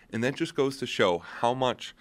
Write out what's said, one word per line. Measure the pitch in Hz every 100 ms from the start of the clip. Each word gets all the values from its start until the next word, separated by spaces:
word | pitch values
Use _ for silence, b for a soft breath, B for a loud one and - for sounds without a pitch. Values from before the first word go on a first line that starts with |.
| B
And | 113
that | 123 135
just | 165 -
goes | 139 135
to | 123
show | - 101 85
how | - - 120
much | 131 127 110 - -